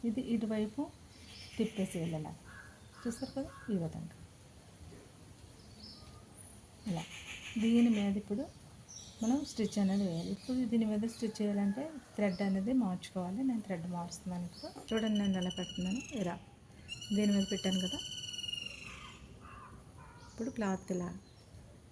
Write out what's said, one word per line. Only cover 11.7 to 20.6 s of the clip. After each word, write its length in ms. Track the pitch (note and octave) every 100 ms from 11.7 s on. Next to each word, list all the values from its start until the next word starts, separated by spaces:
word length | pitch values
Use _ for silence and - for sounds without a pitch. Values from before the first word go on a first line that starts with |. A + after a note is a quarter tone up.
| G3+ D4+ D4+ - -
థ్రెడ్ 240 | G#3 F3+ G3+
అనేది 260 | F#3+ G3 C4
మార్చుకోవాలి. 560 | G#3 F3+ - F#3+ F3+ G3+ C4+
నేను 120 | A3+ G#3
థ్రెడ్ 200 | F3+ F3 F3
మారుస్తున్నాను 500 | F3+ - F#3+ F3+ F3
ఇప్పుడు. 220 | - D#4 - -
చూడండి, 280 | A3+ A3 G#3
నేను 160 | G3+ F#3+
ఎలా 100 | F3+ F3+
పెడుతున్నాను. 420 | F3+ - F3+ A3 - C4+
ఇలా 140 | F3 E3+ - - - - - - - G3+
దీని 140 | G#3
మీద 100 | G3+ G3
పెట్టాను 280 | G3 F#3+ F#3
కదా, 140 | F#3 D4 - - - - - - - - - C6+ C6+ - - - - C6+ - - - - - - -
ఇప్పుడు 200 | - A#3
క్లాత్ 340 | A#3+